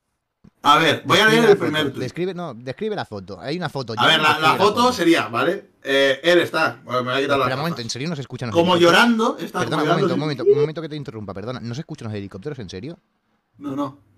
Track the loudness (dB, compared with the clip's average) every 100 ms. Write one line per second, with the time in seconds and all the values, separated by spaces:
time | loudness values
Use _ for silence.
0 | _ _ _ _ -20 _ 4 4 4 0
1 | 2 4 6 6 6 6 4 -2 -2 -4
2 | -8 -6 -6 -6 -10 -10 -12 -8 -6 -6
3 | -8 -10 -12 -12 -8 -6 -6 -8 -6 0
4 | 2 4 2 2 2 4 2 4 2 2
5 | 2 2 2 -2 -2 -2 -8 _ -2 2
6 | 2 2 4 4 2 0 -2 -4 -4 -4
7 | -2 -2 0 0 0 -2 -4 -6 -8 -8
8 | -8 -8 -10 -10 -2 2 2 4 6 6
9 | 4 2 0 -4 -8 -6 -4 -2 0 0
10 | 0 -2 -4 -2 2 2 0 -4 -10 -10
11 | -10 -12 -10 -10 -10 -10 -8 -10 -10 -12
12 | -10 -8 -10 -12 -12 -12 -12 -12 -14 -16
13 | _ _ _ _ _ -14 -10 -6 -8 -10
14 | _